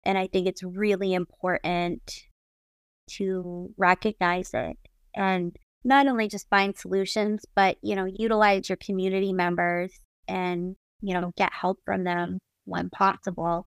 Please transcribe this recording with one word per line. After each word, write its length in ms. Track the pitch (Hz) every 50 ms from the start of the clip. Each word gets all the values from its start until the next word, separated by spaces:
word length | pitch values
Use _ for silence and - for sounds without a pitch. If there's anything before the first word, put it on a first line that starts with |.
| _
And 140 | - 196 190
I 80 | 185
think 220 | 185 - 190 180 185
it's 160 | 185 - 185
really 500 | 180 180 190 214 208 202 185 196 190 185
important 1080 | 180 180 - _ _ - 185 175 - - 156 180 175 175 175 175 - - - - - - _ _ _ _ _ _ _ _ _ _ _ _ _ _ _ _ -
to 640 | - - 196 190 190 185 180 180 175 175 180 - -
recognize 760 | - 190 180 185 - - 220 214 _ 185 175 175 180 185 - -
it 220 | 113 - 82 - - - - _ _ _ _ _
and 400 | - 196 190 185 185 180 175 - - _ _ _ _ _
not 220 | 247 269 277 277 277
only 180 | 254 233 220
just 220 | 208 - 196 - _
find 260 | - 196 196 196 196
solutions, 680 | - - 185 185 196 196 190 - 220 208 208 208 214 - _ _
but, 220 | - 196 190 - _ -
you 120 | 202 202
know, 120 | 190 185
utilize 600 | 190 190 - 220 233 233 214 214 208 202 190 180 -
your 80 | 190
community 560 | 180 - - 196 190 185 190 190 190 196 196 185
members 680 | 185 175 175 175 175 175 175 175 175 180 185 _ - _ _ _ _ _
and, 480 | - 190 185 185 180 180 175 175 180 190 _ _ _ _ _
you 140 | - 196 180
know, 180 | 180 175 175 175
get 160 | - 202 - -
help 260 | - - 180 190 _ _
from 200 | - 196 190 180
them 340 | 175 175 175 175 170 185 190 _ _ _ _ _
when 260 | - 180 175 180 180
possible 760 | - - 202 190 - - _ 196 180 - 165 170 170 170 180 _